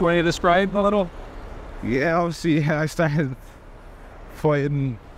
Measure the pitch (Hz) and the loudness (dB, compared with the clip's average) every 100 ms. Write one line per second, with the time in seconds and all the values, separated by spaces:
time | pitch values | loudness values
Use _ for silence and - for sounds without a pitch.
0 | 170 170 165 - 185 180 196 202 202 208 | 2 4 2 2 4 4 4 2 2 2
1 | 175 - - - - - - - 104 131 | 0 -6 -14 -14 -14 -14 -14 -6 -2 0
2 | 165 170 170 160 170 156 151 151 156 - | 2 2 0 0 2 2 2 0 0 0
3 | 160 156 135 131 - - - - - - | 2 2 0 -4 -14 -20 -20 -18 -18 -18
4 | - - - - 156 143 143 143 135 107 | -18 -18 -18 -2 2 2 2 0 -2 -4
5 | - | -12